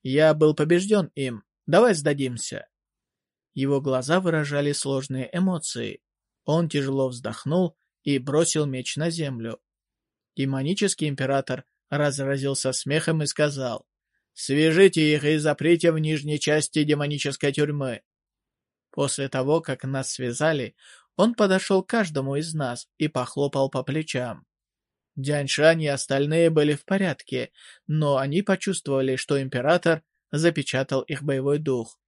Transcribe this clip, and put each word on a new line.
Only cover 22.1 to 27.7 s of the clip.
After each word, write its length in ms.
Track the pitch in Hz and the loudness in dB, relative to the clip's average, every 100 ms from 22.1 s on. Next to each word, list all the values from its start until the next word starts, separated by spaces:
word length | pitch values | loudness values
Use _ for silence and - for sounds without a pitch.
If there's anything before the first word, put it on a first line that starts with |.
| 147 135 143 | -2 -4 -4
из 160 | 160 | -4
нас 340 | 160 135 120 - _ | -6 -6 -8 -14 _
и 120 | 151 | -4
похлопал 600 | 139 120 - 143 139 135 | -2 -4 -2 -2 0 0
по 140 | 135 | -2
плечам. 640 | 127 151 156 127 123 95 _ _ _ _ _ _ _ - | -4 -6 -4 -6 -6 -10 _ _ _ _ _ _ _ -8
Дяньшань 640 | 135 147 135 - 156 165 | -2 -2 -2 4 6 6
и 60 | 151 | 0
остальные 640 | 139 - 135 143 160 170 | -2 -2 0 2 4 4
были 260 | 156 147 143 | 4 2 0
в 100 | - | -2
порядке, 680 | 196 190 135 - 170 117 _ - | -2 0 -4 -8 -8 -8 _ -20